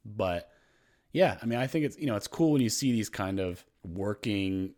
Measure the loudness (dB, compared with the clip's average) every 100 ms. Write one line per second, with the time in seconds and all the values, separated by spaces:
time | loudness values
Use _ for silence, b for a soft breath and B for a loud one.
0 | -16 -4 -2 -2 -6 _ _ _ _ _
1 | _ 2 2 2 -2 -2 0 0 -2 -2
2 | -2 -2 -4 2 4 4 4 2 2 2
3 | 0 -4 -2 0 -2 -4 -12 _ -12 -4
4 | -4 -2 -2 0 0 0 -4